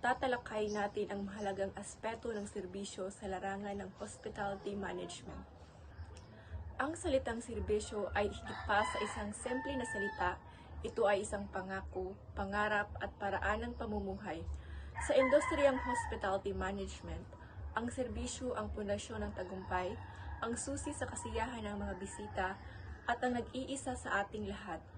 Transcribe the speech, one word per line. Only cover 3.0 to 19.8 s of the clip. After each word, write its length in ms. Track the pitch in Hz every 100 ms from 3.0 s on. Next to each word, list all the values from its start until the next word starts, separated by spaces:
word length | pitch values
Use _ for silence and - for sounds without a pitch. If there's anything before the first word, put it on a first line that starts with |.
| 190
sa 160 | 196
larangan 480 | 202 185 190 196 202 202
ng 80 | 190 202
hospitality 800 | 208 - 214 208 202 196 - 202
management. 640 | 185 180 180 - - - - - - - - - - - - - - - - -
Ang 160 | 269
salitang 480 | 330 254 269 254 233
serbisyo 720 | 233 220 190 214 - 214 202
ay 160 | - 208
higit 320 | - - - -
pa 160 | 208
sa 140 | 214 -
isang 320 | 208 - 208
simple 400 | 208 247 254 277
na 160 | 269 240
salita. 480 | - - - 180 - - - - -
Ito 240 | 226 220 208
ay 160 | 202
isang 240 | 208 208 202
pangako, 640 | 196 185 190 - 185 185 202 - -
pangarap 560 | 196 202 208 208 208 -
at 80 | 202 -
paraan 480 | 202 190 196 214
ng 80 | 240 240
pamumuhay. 640 | 226 208 196 196 208 160 170 - - - - - -
Sa 80 | -
industriyang 640 | 370 285 1047 302 277 262
hospitality 720 | - - 932 214 202 196 202
management, 720 | 190 190 196 190 - 175 165 170 - - - -
ang 160 | - 240
serbisyo 640 | 254 240 214 240 - 254
ang 160 | 226 208 -
pundasyon 480 | 202 202 - 214
ng 80 | 208
tagumpay, 640 | 208 185 185 190 180